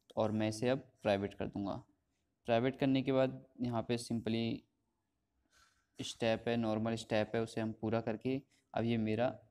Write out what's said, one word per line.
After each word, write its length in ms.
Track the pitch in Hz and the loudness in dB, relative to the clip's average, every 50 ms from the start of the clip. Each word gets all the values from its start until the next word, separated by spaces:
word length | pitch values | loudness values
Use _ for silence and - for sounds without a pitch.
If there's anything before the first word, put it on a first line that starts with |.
| _ - - | _ -6 -2
और 160 | - 110 107 | 0 0 2
मैं 180 | 107 107 107 110 | 2 2 2 0
इसे 200 | 107 107 127 123 | 0 0 0 2
अब 180 | 131 143 - - _ _ - | 0 0 -2 -8 _ _ 2
प्राइवेट 300 | 110 101 98 101 98 - | 2 2 2 2 -2 -4
कर 140 | - 98 | -6 -6
दूँगा। 340 | 107 - 101 98 98 - 123 - _ _ _ _ _ _ _ _ _ _ _ _ | -6 -4 -4 -4 -4 -6 -6 -10 _ _ _ _ _ _ _ _ _ _ _ _
प्राइवेट 320 | - 117 113 120 135 135 131 | 2 2 4 4 2 0 2
करने 220 | 143 135 135 135 | 2 2 4 4
के 100 | 127 139 | 2 2
बाद 320 | 135 131 131 127 131 131 - - _ - | 4 4 4 2 0 -4 -12 -18 _ -4
यहाँ 200 | 127 123 120 113 | -4 -2 0 -2
पे 160 | 107 - 120 117 | 0 0 -2 -2
simply 460 | - - 120 117 - 110 113 113 113 117 120 - - _ _ _ _ _ _ _ _ _ _ _ _ _ _ _ _ _ _ _ _ _ _ _ _ _ _ - | -2 -2 -4 -4 -2 -2 -2 0 0 -2 -4 -4 -8 _ _ _ _ _ _ _ _ _ _ _ _ _ _ _ _ _ _ _ _ _ _ _ _ _ _ -12
स्टेप 480 | 131 - - - 120 113 110 110 - | -12 -12 -6 0 0 2 2 2 0
है, 100 | 120 117 | -2 0
नॉर्मल 380 | 117 117 110 107 107 110 117 113 | 0 0 0 0 0 0 -2 -2
स्टेप 380 | 113 - - 117 107 107 - - | -4 -4 -2 0 0 0 0 0
है, 60 | 117 | -2
उसे 200 | 113 110 - 117 | -2 -2 -2 -4
हम 100 | 110 113 107 - | -4 -4 -4 -4
पूरा 200 | - 107 113 113 | -2 0 0 0
करके 400 | 113 120 110 107 - 127 131 135 - _ _ _ _ _ - | 0 -2 -4 -4 -2 -2 -2 -2 -6 _ _ _ _ _ -4
अब 100 | 113 110 | -2 0
ये 120 | 117 120 113 | 0 2 2
मेरा 360 | 110 110 107 107 120 131 - - - _ | 2 0 2 2 0 0 -2 -6 -12 _